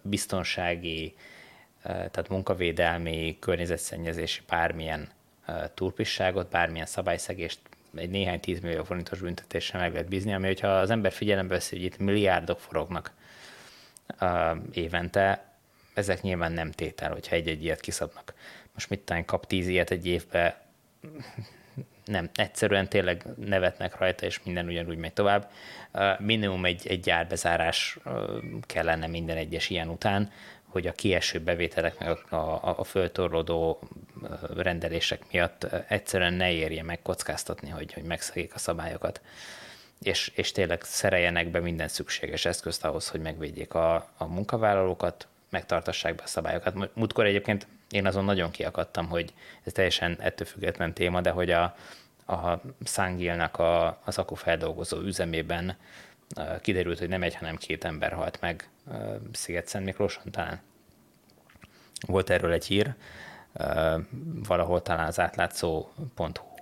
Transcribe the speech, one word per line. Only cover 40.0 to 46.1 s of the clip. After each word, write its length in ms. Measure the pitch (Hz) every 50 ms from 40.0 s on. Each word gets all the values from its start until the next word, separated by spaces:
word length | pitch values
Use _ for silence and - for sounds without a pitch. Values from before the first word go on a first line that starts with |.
És, 300 | - 98 95 - - - -
és 180 | - 90 -
tényleg 300 | - 101 92 82 85 -
szereljenek 680 | - - - - - 98 92 90 87 87 87 85 85 85
be 100 | 85 87
minden 280 | 85 85 85 80 80 78
szükséges 560 | - - - - - - 76 - - - -
eszközt 400 | 87 80 - - 82 - - -
ahhoz, 240 | 78 71 78 - -
hogy 120 | - 80
megvédjék 540 | 80 80 80 80 78 73 78 78 73 - -
a, 200 | 82 82 82 82 - - - _
a 80 | - 80
munkavállalókat, 1040 | 78 85 92 107 - 135 113 110 104 101 95 95 92 90 - - 87 - - - - _ _ _ -
megtartassák 640 | 95 90 - - 92 82 - - 87 - - 85